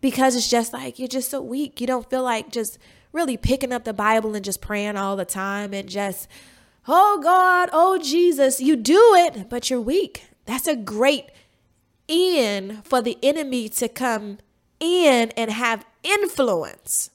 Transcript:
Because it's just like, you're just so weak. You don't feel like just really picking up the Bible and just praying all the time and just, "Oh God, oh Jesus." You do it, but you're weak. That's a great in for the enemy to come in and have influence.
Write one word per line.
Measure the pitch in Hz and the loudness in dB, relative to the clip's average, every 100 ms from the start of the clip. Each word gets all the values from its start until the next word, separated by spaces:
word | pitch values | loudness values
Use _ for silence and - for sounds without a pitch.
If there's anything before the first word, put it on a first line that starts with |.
Because | 269 247 262 247 | -2 2 2 2
it's | 226 | 0
just | 233 226 | 0 0
like, | 247 262 233 | -6 -10 -10
you're | 254 | -8
just | 262 247 | -6 -6
so | 277 | -8
weak. | 254 254 294 - | -8 -6 -6 -6
You | 240 | -4
don't | 254 233 | -4 -4
feel | 254 | -4
like | 254 226 - | -2 -4 -4
just | 233 214 - _ _ _ | -8 -8 -10 _ _ _
really | 311 330 247 | -4 -4 -2
picking | - 269 262 | 0 0 -2
up | 247 | -6
the | 233 | -8
Bible | 208 208 220 220 214 | -2 0 2 0 -6
and | |
just | 196 185 | -6 -8
praying | - 208 208 208 | -6 -6 -4 -4
all | 196 196 | -4 -4
the | |
time | 185 196 196 202 208 | -6 -6 -6 -6 -8
and | 196 196 | -10 -8
just, | 190 202 185 - - - _ _ _ - | -6 -6 -6 -14 -20 -20 _ _ _ 0
"Oh | 320 415 415 | 4 4 4
God, | 294 370 370 359 359 | 2 4 4 4 2
oh | 311 359 381 | 4 4 2
Jesus." | 302 311 349 285 269 262 | 0 2 2 4 2 2
You | 262 302 | 2 2
do | 220 349 466 381 | 4 8 8 8
it, | 349 - 185 | 4 0 -10
but | 240 - | -8 -4
you're | 254 | -4
weak. | 226 339 - - - _ - | -2 -2 -2 -8 -20 _ -8
That's | 254 294 | -6 -2
a | 285 | -4
great | 202 214 262 285 - - _ _ _ _ _ _ _ | -4 0 2 0 -4 -20 _ _ _ _ _ _ _
in | 269 370 349 226 202 196 214 | 0 2 2 0 -2 -6 -14
for | - 254 | -2 -2
the | 233 220 | 0 0
enemy | 262 302 285 254 214 | 0 0 -2 -6 -6
to | - 233 | -6 -6
come | 233 254 220 208 202 _ _ _ _ | -4 -4 -4 -6 -16 _ _ _ _
in | 330 359 330 254 226 226 | -2 4 4 4 2 -2
and | 226 | -6
have | 214 240 226 - _ | -2 -2 -4 -8 _
influence. | 311 415 403 - 254 180 131 - - - - | -2 0 0 0 0 0 -4 -12 -6 -6 -6